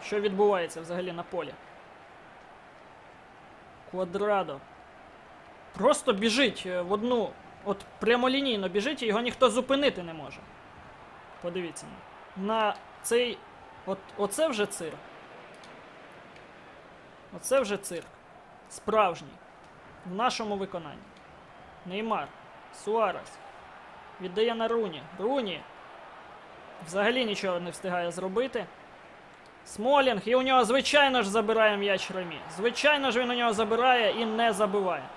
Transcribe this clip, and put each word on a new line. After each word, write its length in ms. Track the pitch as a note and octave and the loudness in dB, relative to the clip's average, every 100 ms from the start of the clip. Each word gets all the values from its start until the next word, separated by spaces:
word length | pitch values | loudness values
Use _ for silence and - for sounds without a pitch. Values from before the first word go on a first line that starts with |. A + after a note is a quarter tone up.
Що 160 | - G#3 | -4 -2
відбувається 600 | G#3 F#3+ G#3 G3 E3 E3 | 0 4 4 4 0 -6
взагалі 300 | E3 F3 F3+ | -8 -6 -6
на 120 | E3+ | -6
полі? 300 | F3 F3+ D3 - - - - - - - - - - - - - - - - - - - - - - - - | -6 -6 -6 -10 -18 -20 -20 -20 -20 -20 -20 -20 -20 -20 -20 -20 -20 -20 -20 -20 -20 -20 -20 -20 -20 -20 -12
Квадрадо. 680 | F3+ F#3 F3+ G#3 G3+ E3 C#3 - - - - - - - - - - - | -6 -4 -2 2 2 0 -6 -14 -20 -20 -20 -20 -20 -20 -20 -20 -20 -20
Просто 400 | - G#3+ D4 - | 2 4 4 2
біжить, 500 | G3 A3+ A3 C4 - F#3+ | 2 2 4 2 0 -6
е, 160 | F3+ | -4
в 100 | F3+ | -2
одну, 380 | G#3 A3+ B3 F#3 - - - G3 | -2 0 0 -2 -6 -20 -14 -6
от 120 | G3 - - | -6 -6 -4
прямолінійно 680 | G#3 A#3+ B3+ C4 C#4 A3 F#3+ | 2 4 4 2 0 -2 0
біжить, 340 | F#3+ A3 D4 | 0 -2 -2
і 20 | A#3 | 0
його 140 | G#3 | 0
ніхто 300 | A#3+ - B3+ | 0 4 4
зупинити 540 | G#3+ B3+ C#4 C#4+ - | 4 2 2 2 0
не 100 | E3+ | -10
може. 260 | D#3+ C3+ - - - - - - - - - - - | -10 -12 -14 -18 -20 -20 -20 -20 -20 -20 -20 -20 -10
Подивіться 440 | F3 F3 F3 D3 D3+ C3+ - - - - | -8 -6 -6 -10 -14 -16 -18 -20 -18 -8
на, 60 | G3 | -2
на 300 | A3 G#3+ - - - | 2 2 0 -10 -12
цей, 360 | - A#3 B3 G#3+ - - - - - | 0 2 2 -4 -14 -20 -20 -16 -8
от, 120 | F#3+ - - | -8 -8 -4
оце 300 | G3+ - D#4+ | -4 0 0
вже 180 | A#3 G3+ | 0 -2
цирк. 320 | - E3 - - - - - - - - - - - - - - - - - - - - - - - - F3 | -4 -8 -10 -16 -20 -20 -20 -20 -20 -20 -20 -20 -20 -20 -20 -20 -20 -20 -20 -20 -20 -20 -20 -20 -20 -18 -10
Оце 220 | - C4+ | 0 2
вже 180 | A3 G3 | 2 -2
цирк. 300 | - F3 - - - - - - - | -4 -10 -10 -20 -20 -20 -20 -20 -18
Справжній. 580 | - - G#3+ G3 D#3+ D3 - - - - - - - F3+ | -12 -2 2 2 0 -12 -20 -20 -20 -20 -20 -20 -18 -10
В 100 | F3+ | -2
нашому 420 | B3 - A3 G3+ | 0 0 -4 -4
виконанні. 440 | F#3+ F3+ D#3 B2+ - - - - - - - - F#3 | -6 -8 -12 -16 -20 -20 -20 -20 -20 -20 -20 -18 -10
Неймар. 420 | F#3+ A3+ G#3 C#3+ - - - - - | -6 -2 -2 -4 -12 -20 -20 -20 -12
Суарес. 480 | - A3+ G#3+ D#3+ C#3 - - - - - - - - - | -2 2 2 0 -10 -18 -18 -20 -20 -20 -20 -20 -20 -12
Віддає 340 | F#3 F3+ A#3 A3+ | -8 0 0 2
на 120 | A3+ | 0
Руні. 360 | A#3 G#3+ D#3 D#3+ F3+ | 0 -2 -6 -14 -6
Руні. 420 | G3 C#4 G#3+ D#3+ - - - - - - - - - - - - D#3+ | -2 0 -2 -6 -10 -20 -20 -20 -20 -20 -20 -20 -20 -20 -20 -18 -6
Взагалі 400 | F#3 G#3 B3 A#3 | 0 2 2 0
нічого 340 | G3+ G3 F3+ | -2 -2 -2
не 100 | F3 | -4
встигає 420 | D#3+ F#3+ F3+ F3 | -8 -4 -2 -2
зробити. 540 | E3+ F#3+ F#3+ C4 B3 F3+ - - - - - - - - - - | -4 -4 -2 -2 -2 -8 -12 -20 -20 -20 -20 -20 -20 -20 -20 -18
Смолінг. 560 | - A3+ C#4+ C4+ G#3+ G#3 | -4 4 4 6 2 2
І 100 | B3 | 2
у 60 | |
нього, 240 | C4 C4 A3 | 6 4 6
звичайно 580 | C4 - D4 C#4 B3+ | 4 4 6 6 4
ж, 60 | G3 | 2
забирає 480 | G#3 G#3+ A3+ G#3+ G#3 | 2 2 4 4 4
м'яч 340 | G3+ F#3+ - | 2 0 -2
Ремі. 280 | F#3 F3+ D3+ - E3+ | -6 -6 -8 -12 -2
Звичайно 540 | A3 A#3+ D4 D4 C4+ | -2 2 4 4 2
ж, 80 | A3+ | 0
він 100 | B3 | 0
у 40 | |
нього 200 | B3 A#3+ | 2 2
забирає 680 | G#3 A3 A3+ B3+ B3 G#3+ G#3+ | 2 2 4 6 6 4 2
і 40 | A3+ | 0
не 280 | A3 A#3 | 2 2
забиває. 500 | G3 G#3 G3+ F#3 D#3+ C3 | 2 2 2 0 -2 -6